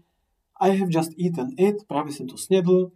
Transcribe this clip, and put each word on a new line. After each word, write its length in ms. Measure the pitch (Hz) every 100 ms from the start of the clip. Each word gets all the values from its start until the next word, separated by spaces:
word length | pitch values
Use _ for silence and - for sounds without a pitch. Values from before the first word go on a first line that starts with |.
| _ _ _ _ _ -
I 180 | 190 196
have 140 | 185
just 200 | 160 160 -
eaten 300 | 175 170 127 175
it, 180 | 196 208 -
právě 260 | 143 151
jsem 140 | 139 127
to 100 | -
snědl, 540 | - 190 175 185 180